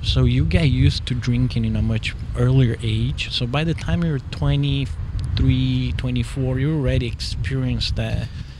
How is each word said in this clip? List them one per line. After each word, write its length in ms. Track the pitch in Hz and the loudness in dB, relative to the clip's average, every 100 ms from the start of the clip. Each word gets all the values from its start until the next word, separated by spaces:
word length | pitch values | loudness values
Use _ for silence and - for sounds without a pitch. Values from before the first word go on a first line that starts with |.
So 220 | - - 127 | -2 2 4
you 200 | 123 - | 4 2
get 240 | 175 165 | 4 4
used 360 | 127 139 - - | 4 4 2 -2
to 60 | |
drinking 520 | 123 110 120 123 120 113 | -4 0 2 2 0 0
in 100 | 110 | 0
a 60 | |
much 340 | 110 110 - - - - | 0 0 -4 -8 -8 0
earlier 380 | 123 131 127 113 | 2 4 4 2
age. 500 | 113 110 120 - - | -2 0 -2 -4 -4
So 140 | - 123 | -4 -2
by 180 | 131 | -2
the 100 | 165 | 0
time 300 | 156 - 165 | -2 -2 0
you're 160 | 170 143 | 0 -2
twenty-three, 1700 | - - 143 143 143 139 135 - - - - - 131 131 131 127 127 - | -4 -2 0 2 2 0 -2 -4 -6 -4 -2 0 2 4 2 2 0 -2
twenty-four, 640 | 131 123 117 - 131 127 | -2 -2 -2 -2 0 0
you 140 | 135 156 | 0 0
already 320 | 131 131 127 | 2 0 0
experienced 880 | 113 - - - 135 127 120 - - | -4 -6 -4 -2 -2 -2 -2 -2 -2
that 300 | 113 113 - - - | -2 -2 -4 -8 -12